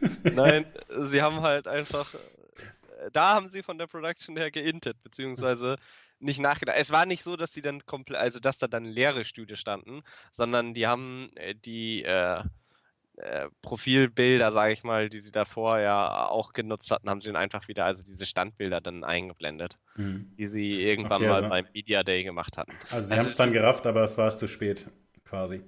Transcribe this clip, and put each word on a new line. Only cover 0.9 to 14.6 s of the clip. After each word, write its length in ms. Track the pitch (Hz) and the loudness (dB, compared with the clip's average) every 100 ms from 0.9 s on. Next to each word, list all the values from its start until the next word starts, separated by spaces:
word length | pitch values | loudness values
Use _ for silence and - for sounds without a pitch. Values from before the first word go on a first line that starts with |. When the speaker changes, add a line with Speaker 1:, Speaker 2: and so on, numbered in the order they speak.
| 123 | -4
Speaker 2:
sie 220 | 139 139 | 2 4
haben 180 | 151 156 | 4 2
halt 260 | 160 143 110 | 2 2 0
einfach, 460 | 143 147 147 143 | -4 -2 -4 -6
äh, 40 | - - - - - - - - 55 80 | -10 -20 -20 -20 -20 -20 -20 -20 -12 -2
da 220 | 151 180 | 4 6
haben 160 | 208 190 | 6 2
sie 120 | 190 | -8
von 160 | 190 165 | -10 -8
der 80 | 165 | -8
Production 500 | 165 160 170 - 160 | -6 -6 -6 -8 -4
her 140 | 156 | -4
geintet, 500 | 156 151 160 131 113 | -2 -2 -2 -4 -8
beziehungsweise 720 | - - 131 120 127 120 123 135 - - _ _ | -12 -8 -8 -2 0 0 0 -4 -8 -20 _ _
nicht 220 | 139 139 | -4 0
nachgedacht. 360 | 143 143 - - | 2 2 2 0
Es 120 | 143 | 4
war 160 | 156 180 | 4 4
nicht 160 | 175 | 0
so, 140 | 175 175 | -6 -6
dass 160 | 170 | -6
sie 100 | - | -6
dann 180 | 143 143 - | -6 -6 -8
komple-, 320 | 139 131 139 | -12 -6 0
also, 220 | 123 120 | 0 0
dass 180 | 131 131 | -2 0
da 80 | 123 | -2
dann 160 | 117 | -4
leere 400 | 113 110 139 135 | -4 0 0 0
Stühle 320 | 110 - 107 104 | -6 -10 -14 -10
standen, 460 | - 98 - 139 - - - | -8 -8 -10 -18 -18 -20 -10
sondern 420 | - 117 120 117 | -2 0 2 0
die 120 | 117 113 | 0 0
haben, 420 | 120 131 127 131 - | 0 -2 -12 -14 -12
äh, 180 | 87 | -10
die, 480 | 110 117 113 113 110 | -10 -10 -8 -6 -4
äh, 380 | - 92 90 87 92 - _ _ _ _ _ - | 0 2 2 0 -4 -10 _ _ _ _ _ -16
äh, 320 | 50 69 71 _ | -10 -8 -8 _
Profilbilder, 880 | - 110 - 131 131 117 123 127 113 | -12 -6 2 4 4 4 4 6 4
sag 180 | 107 | 4